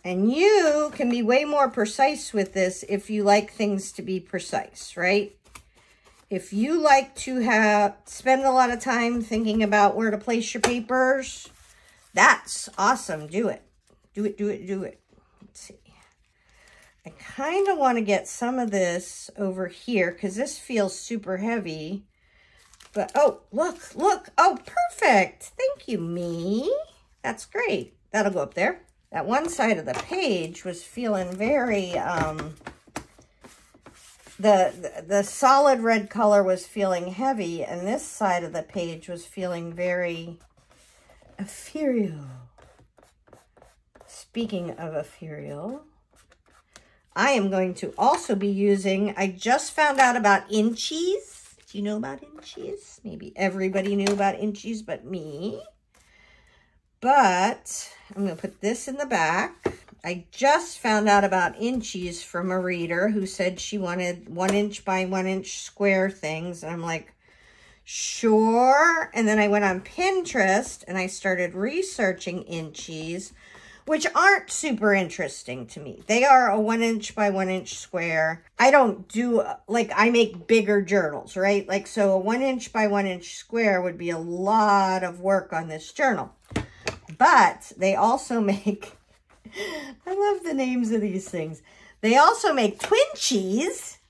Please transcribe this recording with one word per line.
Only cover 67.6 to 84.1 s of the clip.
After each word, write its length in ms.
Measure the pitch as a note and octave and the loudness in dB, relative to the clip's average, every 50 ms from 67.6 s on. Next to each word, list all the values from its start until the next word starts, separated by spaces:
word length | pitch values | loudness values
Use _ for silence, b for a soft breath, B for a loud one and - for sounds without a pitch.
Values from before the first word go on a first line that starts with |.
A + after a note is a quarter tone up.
| b b b b b | b b b b b
"Sure." 1300 | - - - - - - - - A3 G#3+ G#3+ A3 A3 A3+ A#3 B3 C4 C4+ C#4+ D#4+ F4 F4 E4 D#4+ - - | -12 -10 -8 -8 -6 -6 0 2 4 4 6 4 4 4 4 6 6 6 6 6 4 4 2 -4 -4 -2
And 140 | A#3 A3+ | 0 0
then 100 | G#3 G#3+ | 2 4
I 100 | G#3+ G#3 | 4 4
went 180 | G#3 G3+ G#3 G3+ | 4 2 2 2
on 160 | G3 F3+ F#3 | 0 -2 -2
Pinterest 1000 | G3 - - - F4+ F#4+ F#4+ F#4 E4+ - - B3+ F#3+ F#3+ F#3+ G#3+ B3+ - - - - | -6 -12 -6 -2 0 0 0 0 -4 -2 0 2 2 4 2 2 0 -4 -12 -16 -12
and 100 | - F3+ | -8 -6
I 100 | F#3+ F#3 | -6 -6
started 460 | F#3 - - - G3 F#3 F3+ F3+ F3 F3+ | -6 -8 -4 -2 -2 0 0 -2 -4 -4
researching 920 | F3+ G3+ B3+ D4 F4 F#4+ F#4+ - - A3 F#3+ F3+ F3+ - F3+ F3 F3 - | -4 -4 -4 -2 -4 -4 -4 -2 -2 0 0 -2 -4 -8 -8 -8 -8 -10
inchies, 840 | - E3+ E3 D#3+ D3+ - - - - E3 D#3 D#3+ E3 E3+ F#3 G3 - B B B B B B B B B B B | -8 -10 -8 -8 -10 -12 -16 -14 -12 -12 -10 -8 -8 -8 -10 -10 -14 B B B B B B B B B B B
which 220 | - D#4 D#4 D#4 D#4+ - | -2 -2 0 0 -2 0
aren't 340 | C#4+ F4 G4 G4+ F#4+ G4 - | 4 6 6 4 4 0 -6
super 440 | - - - D4+ B3 G#3+ G#3 G#3 G3+ | -8 -6 -2 -2 -2 2 2 2 2
interesting 720 | G3 F#3 D#3 - - E3 C3+ - - - - B2 C3 A#2 | 2 0 -4 -6 -6 -8 -8 -8 -12 -12 -12 -10 -12 -12
to 120 | - - D3 | -14 -14 -16
me. 220 | D3 C#3 - - - | -14 -14 -16 -16 -4
They 160 | - A3 A#3+ B3+ | -2 2 2 6
are 260 | C#4+ C4+ B3+ B3 A3 | 8 8 8 8 4
a 100 | G3 G#3+ | 2 2
one 220 | G#3+ A3 A3+ A3+ | 0 0 0 0
inch 320 | A#3 A3+ A3+ G#3+ G3+ - - | 0 0 -2 -4 -6 -8 -4
by 160 | A3 G#3 G3+ | 0 0 0
one 200 | F#3+ F#3+ F#3+ F#3 | 0 0 -2 -2
inch 260 | F#3 F#3 - - - | -4 -6 -6 -10 -14
square. 680 | - - _ - F3 E3+ E3+ D#3+ D#3+ D#3+ D#3+ E3+ E3+ _ _ _ | -14 -14 _ -6 -6 -4 -2 0 0 0 0 -2 -6 _ _ _
I 140 | - A#3 C4 | 4 6 8
don't 360 | C#4 C#4+ B3+ A3+ F#3 - F#3+ | 8 8 6 6 2 -4 -12
do, 360 | _ - G#3+ B3 B3 A#3 A3 - - - - _ | _ -4 -4 0 2 2 0 0 -2 -6 -12 _
like, 240 | - G#3+ A#3 A3+ - - | -2 -2 -2 0 0 2
I 140 | F#3 G#3+ A#3+ | 2 4 4
make 380 | A#3+ A#3 A3+ - F3 F3 E3 | 6 4 4 2 0 -12 0
bigger 340 | - A3+ A3+ G#3 G3 G#3 G3+ | 4 4 4 4 4 2 2
journals, 560 | G3 E3 G3+ G3 E3+ D3+ D3 - - - - | 2 2 2 2 2 0 -4 -8 -12 -10 -4
right? 300 | F#3+ F#3+ G3 G#3 G3+ G3 | 0 0 2 2 0 0
Like, 180 | - F#3+ G3 G3 | -2 -4 -4 -4
so 260 | - - A3+ G3+ G3 | -6 -2 0 2 4
a 60 | F#3+ | 4
one 240 | F#3+ F#3 G#3+ A#3 B3+ | 2 2 0 0 0
inch 320 | C4 C4+ C4 B3 A3+ - - | 0 0 -2 -4 -6 -6 -2
by 140 | A3 G#3+ | 0 0
one 180 | G#3 G3+ G3+ G3 | 2 2 0 0
inch 300 | G3 F3+ F3 F3 - - | -2 -4 -8 -10 -14 -16
square 460 | - - _ A#3 A#3 A3+ G#3 G3 F3+ | -16 -14 _ -2 0 2 2 2 2
would 160 | F3+ F3+ F3 | 0 -4 -6
be 120 | F3 F3 | -6 -6
a 80 | E3+ | -6